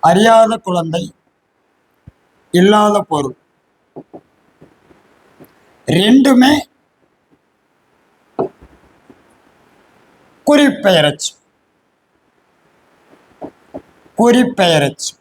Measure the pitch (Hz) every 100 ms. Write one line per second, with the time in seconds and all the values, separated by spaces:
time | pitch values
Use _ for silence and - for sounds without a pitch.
0 | 165 185 226 226 226 220 - 180 165 170
1 | 190 _ _ _ _ _ _ _ _ _
2 | - _ _ _ _ 175 180 214 208 208
3 | 196 151 131 - _ _ _ _ _ -
4 | - - _ _ _ _ - _ _ _
5 | _ _ _ _ - _ _ _ - 165
6 | 208 254 269 247 254 294 - _ _ _
7 | _ _ _ _ _ _ _ _ _ _
8 | _ _ _ - - _ - _ _ _
9 | _ _ _ _ _ _ _ _ _ _
10 | _ _ _ _ - 294 285 277 202 175
11 | 151 147 - - _ _ _ _ _ _
12 | _ _ _ _ _ _ _ _ _ _
13 | _ _ _ _ - _ _ - _ _
14 | _ - 233 240 247 - 180 156 139 135
15 | - -